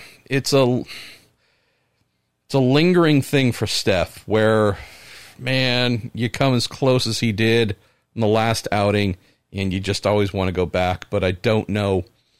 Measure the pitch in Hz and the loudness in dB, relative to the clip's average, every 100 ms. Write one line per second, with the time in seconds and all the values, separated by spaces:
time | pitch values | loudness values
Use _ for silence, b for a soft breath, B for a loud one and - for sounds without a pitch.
0 | B B - 135 - 139 123 123 - B | B B -6 -4 0 2 2 0 -4 B
1 | B B B B B B B B B B | B B B B B B B B B B
2 | _ _ _ _ _ 139 127 139 175 175 | _ _ _ _ _ 0 2 4 4 4
3 | 165 147 131 143 127 - 110 - - 92 | 4 2 2 0 0 0 -4 -2 0 0
4 | 82 - - 107 110 110 107 92 B B | -2 -6 -2 2 4 4 2 0 B B
5 | B B B - 127 131 131 123 123 117 | B B B -12 -4 -2 0 0 0 -2
6 | 117 - 120 - 139 123 - - 135 127 | -6 -6 -4 0 0 2 -2 -2 0 2
7 | 117 110 117 101 110 117 110 95 b b | 0 -2 -2 0 2 2 0 -4 b b
8 | b - 107 110 113 113 - 104 101 104 | b -2 0 2 0 -2 -2 0 2 2
9 | 101 90 b b _ 101 98 90 98 98 | 0 -4 b b _ -6 -4 -4 -4 -4
10 | 98 104 101 98 95 90 87 92 90 90 | 0 0 0 -2 -2 -2 -2 -2 -2 -4
11 | - 101 92 92 120 110 - 104 101 95 | -6 -4 -2 -2 -2 -2 -2 -4 -2 -2
12 | 87 _ _ _ | -4 _ _ _